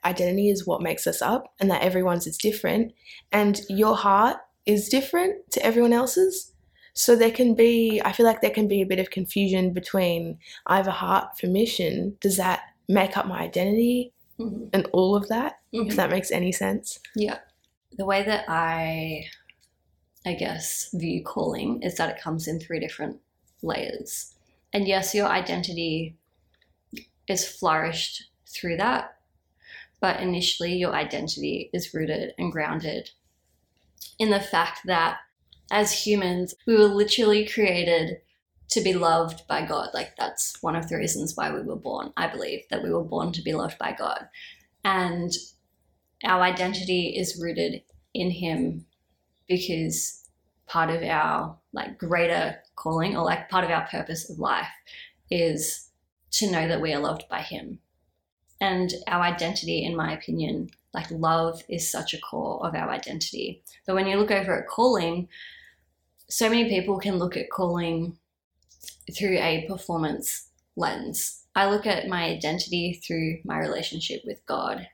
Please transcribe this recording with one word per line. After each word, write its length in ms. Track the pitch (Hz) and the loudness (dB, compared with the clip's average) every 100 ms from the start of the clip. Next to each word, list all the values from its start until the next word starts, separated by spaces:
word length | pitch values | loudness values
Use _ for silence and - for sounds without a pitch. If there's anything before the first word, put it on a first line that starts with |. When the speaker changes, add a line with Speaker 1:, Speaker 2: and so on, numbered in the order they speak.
Speaker 1:
identity 460 | 175 180 180 190 208 | -2 2 2 4 4
as 180 | 196 180 | 4 0
what 140 | 170 | -2
makes 260 | 170 160 - | 0 -2 -2
us 140 | 165 | 0
up 320 | - 254 - - | 0 0 -2 0
and 120 | 196 | 2
that 100 | 170 | 4
everyone's 460 | 185 185 185 175 175 | 2 2 2 0 -2
is 100 | 160 | -2
different, 560 | 214 208 180 196 226 - - - - | -2 0 0 2 0 -4 -20 -20 -2
and 300 | 208 208 202 - | 2 4 2 0
your 260 | 196 214 220 | 2 4 4
heart 420 | 202 196 233 - - _ - | 4 6 6 2 -8 _ 2
is 240 | 208 208 | 2 4
different 600 | 262 269 339 370 415 - | 2 2 0 0 -2 -4
to 140 | - - | 0 2
everyone 280 | 226 240 | 6 6
else's. 580 | 233 254 359 381 370 - _ _ _ - | 6 4 4 4 2 -8 _ _ _ -12
So 220 | - - 233 | 0 8 8
there 160 | 226 | 8
can 240 | 226 247 226 | 6 6 8
be, 460 | 233 233 226 214 | 8 8 4 4
I 80 | - | 2
feel 140 | 190 226 | 6 6
like 160 | 220 | 6
there 100 | 214 | 2
can 160 | 214 214 | 2 2
be 140 | 196 | 4
a 40 | 190 | 2
bit 140 | 185 | 0
of 100 | 190 | 0
confusion 640 | - 185 202 196 190 185 | -2 -2 2 4 4 2
between, 640 | 180 - 196 180 170 165 165 - - - | 0 -2 0 2 0 -4 -8 -14 -8 2
"I 100 | 190 | 4
have 100 | 190 | 4
a 40 | |
heart 480 | 185 185 190 - - | 0 2 2 0 -4
for 80 | 180 | 2
mission." 680 | 190 226 - 175 - 180 202 | 4 2 2 0 0 -4 -2
Does 180 | - 185 | 0 2
that 240 | 185 180 - _ - | 2 0 -4 _ 2
make 300 | 196 190 208 | 4 4 0
up 80 | - | -2
my 140 | 175 | -4
identity 760 | 170 180 185 214 240 247 247 _ _ - | -4 0 2 4 4 2 -2 _ _ -10
Speaker 2:
Mm-hmm. 280 | 226 202 - | -8 -8 -2
Speaker 1:
and 140 | 190 180 | 0 2
all 240 | 180 185 202 | 4 4 4
of 100 | 202 | 2
that, 320 | 220 262 - _ | -2 -2 -6 _
Speaker 2:
Mm-hmm. 160 | 226 220 | -4 -2
Speaker 1:
if 80 | 208 | 2
that 120 | - | 2
makes 220 | 185 185 | 2 0
any 220 | 180 180 | 0 0
sense? 460 | 180 190 196 - - - | 0 0 -2 -4 -14 -10
Speaker 2:
Yeah. 260 | - 208 - - _ _ _ _ - | -4 -2 -4 -12 _ _ _ _ -8
The 80 | 196 | 0
way 180 | 196 | 0
that 220 | 202 214 - | 2 -2 0
I, 760 | 165 165 165 160 160 160 156 160 - _ - _ _ _ _ _ _ 180 | -2 0 0 -2 -4 -6 -8 -10 -18 _ -20 _ _ _ _ _ _ -8
I 80 | |
guess, 560 | 165 - 160 - - - | -4 -4 -6 -6 -6 -6
view 280 | 175 160 175 | -4 -2 -2
calling 580 | - - 165 - - 240 | -4 -4 -2 -2 -4 -4
is 140 | 185 180 | -4 -2
that 140 | 165 | -4
it 120 | - | -4
comes 260 | 170 160 160 | -6 -6 -4
in 100 | 160 | -6
three 220 | - 165 | -6 -6
different 400 | - - 151 - _ _ _ - | -6 -8 -8 -10 _ _ _ -10
layers. 720 | 160 - - - - - - _ _ _ _ | -6 -4 -6 -8 -10 -10 -12 _ _ _ _
And 160 | 202 190 | -2 2
yes, 260 | 190 190 | 2 2
your 140 | 214 202 | 2 2
identity 880 | 185 180 175 180 170 165 160 160 - _ _ _ _ _ _ _ - - _ - | 2 -2 -4 -4 -4 -2 -2 -4 -10 _ _ _ _ _ _ _ -20 -20 _ -4
is 180 | 185 - | -2 -2
flourished 840 | - 180 156 160 165 - - - _ - | -2 0 2 0 -4 -6 -8 -16 _ -16
through 300 | - 175 165 | -8 -4 0
that, 400 | 214 254 - - _ _ _ _ - - - - | 0 0 -4 -14 _ _ _ _ -20 -20 -18 -2
but 220 | 190 - | 0 0
initially 520 | 185 175 175 - 170 | -2 0 0 0 -2
your 200 | 180 180 | 0 0
identity 760 | 151 156 - 156 - 147 156 - | 0 -2 -4 -6 -4 -4 -4 -4
is 200 | 175 - | -6 -6
rooted 400 | 160 156 156 - - | -4 -2 -2 -4 -6
and 120 | 175 | -4
grounded 600 | 165 151 156 160 151 - _ _ _ _ _ _ _ _ - - - | -2 -2 -2 -4 -6 -8 _ _ _ _ _ _ _ _ -20 -14 -2
in 100 | 220 | 2
the 100 | 202 | 2
fact 420 | 196 170 170 - 185 | 2 0 0 -2 -2
that 320 | 175 170 - - _ _ _ - | 2 2 0 -12 _ _ _ -2
as 340 | 202 208 - - | 2 2 0 2
humans, 480 | 208 185 180 180 - - | 2 2 -2 -4 -6 4
we 100 | 226 | 8
were 100 | 208 | 8
literally 600 | 202 208 - 220 208 214 | 8 4 4 4 4 2
created 760 | - 202 175 175 170 160 170 _ _ _ _ - | 2 2 2 2 2 2 -6 _ _ _ _ -4
to 120 | - | 0
be 120 | 196 | 2
loved 540 | 185 170 160 - - - | 2 4 4 2 -4 -4
by 180 | 147 160 | -4 -2
God. 240 | 151 - | -4 -4
Like, 220 | - - - | -6 -8 -6
that's 460 | - - - - | -6 -4 -6 -4
one 140 | 170 165 | -4 -4
of 140 | 165 | -4
the 80 | 165 | -4
reasons 380 | 160 - 165 - | -2 -2 -4 -4
why 160 | 151 | -4
we 100 | 147 | -4
were 140 | - - | -6 -8
born, 380 | - - - - | -6 -8 -6 -4
I 100 | 170 | -4
believe, 340 | - - - - | -4 -6 -8 -6
that 140 | - | -6
we 80 | - | -2
were 120 | 170 | -2
born 280 | 165 170 175 | -2 -2 -2
to 80 | 170 | -4
be 120 | 160 | -4
loved 260 | 156 165 - | -2 -4 -4
by 160 | - - | -6 -4
God. 300 | - - - - - - _ _ | -4 -6 -10 -20 -20 -20 _ _
And 480 | 202 190 180 175 175 175 - _ _ _ _ _ _ _ | -2 0 0 -2 -4 -6 -8 _ _ _ _ _ _ _
our 180 | - 180 | 0 4
identity 760 | 180 180 180 185 185 180 175 - | 4 2 -2 -2 -2 0 0 -2
is 240 | 180 170 | -4 -4
rooted 400 | 170 165 170 - _ _ _ | -4 -2 -2 -4 _ _ _
in 160 | - 180 | -4 -2
Him, 560 | 175 170 165 165 165 - _ _ _ _ _ - | -2 -2 -2 -2 -4 -12 _ _ _ _ _ -2
because 760 | 185 - 165 165 160 - - - _ _ _ - | -2 0 -2 -2 -2 -4 -8 -20 _ _ _ -6
part 220 | 170 160 | 0 0
of 100 | 165 | 0
our, 560 | 165 160 160 160 160 - _ | -2 0 0 0 -4 -10 _
like, 240 | - - - | -10 -10 -8
greater 640 | 170 170 170 170 160 - _ - | -2 2 2 2 -2 -6 _ -10
calling, 400 | 160 160 170 196 | -4 -2 0 0
or, 60 | |
like, 260 | 165 165 - | 0 -2 0
part 140 | 185 | 0
of 80 | 175 | 2
our 160 | 160 - | 0 -2
purpose 420 | 156 151 160 - | -6 -6 -8 -8
of 80 | 156 | -4
life 300 | 151 - - - - - - _ - | -2 -2 -4 -10 -20 -20 -20 _ -4
is 580 | 175 165 151 156 - - _ _ _ - | 0 0 0 -4 -6 -12 _ _ _ -6
to 200 | - 208 | -2 0
know 160 | 175 165 | 0 0
that 140 | 165 | 0
we 120 | 156 | 0
are 60 | 147 | -2
loved 280 | 151 160 - | -2 -4 -6
by 120 | - | -8
Him. 380 | - - - - _ _ _ _ _ _ _ - | -8 -10 -12 -16 _ _ _ _ _ _ _ -4
And 320 | 196 185 180 180 - | -2 0 -2 -2 -2
our 140 | 175 | 0
identity, 600 | 175 175 165 - 165 165 | 2 0 -2 -2 -4 -4
in 120 | 165 165 | -2 -2
my 180 | 156 | -4
opinion, 560 | 156 - 165 156 156 175 _ _ | -4 -6 -4 -2 -4 -8 _ _
like, 180 | 170 160 | -10 -8
love 500 | 165 160 165 165 165 - | -2 2 2 0 -4 -8
is 200 | 170 160 | -6 -4
such 220 | - 160 | -4 -4
a 60 | - | -6
core 460 | - - - - 165 | -8 -6 -6 -4 -6
of 80 | 165 | -4
our 140 | 160 | -4
identity. 720 | - - 160 - - - - - - - | -6 -6 -8 -6 -6 -8 -10 -18 -16 -2
But 100 | 190 | 0
when 120 | 196 | 2
you 100 | 196 | 2
look 140 | 208 | 2
over 280 | 202 185 165 | 2 0 -4
at 80 | - | -4
calling, 600 | - 247 220 165 170 180 - - - - _ _ _ _ _ - | 2 4 4 0 -2 -6 -10 -20 -20 -20 _ _ _ _ _ -8
so 200 | - 226 | 0 2
many 180 | 233 233 | 4 2
people 280 | 190 185 190 | 2 0 -2
can 180 | 196 185 | 0 0
look 200 | 175 - | -2 -4
at 120 | - | -6
calling 680 | - 180 175 170 165 175 175 _ _ _ _ _ _ - - - - | -2 -2 0 -2 -2 -4 -8 _ _ _ _ _ _ -20 -20 -14 -4
through 220 | 196 185 | 0 2
a 280 | 165 160 160 | 2 -2 -4
performance 800 | 190 - 165 156 - - - - _ _ - | -8 -6 -2 -2 -4 -6 -8 -10 _ _ -6
lens. 680 | 160 98 - - - - _ - | -4 -4 -8 -6 -6 -8 _ 0
I 140 | 196 | 2
look 160 | 208 214 | 2 0
at 220 | 190 - | -2 -2
my 160 | 180 165 | -2 -2
identity 760 | 165 151 165 - 175 175 175 - | -2 -2 -4 -2 -2 -2 -6 -6
through 340 | 165 160 160 | -4 -2 -4
my 140 | 190 156 | -6 -4
relationship 640 | 156 - 170 165 - - - | -4 -4 -6 -6 -6 -8 -10
with 200 | - - | -12 -6
God, 420 | 143 - - 180 | -4 -4 -6 -10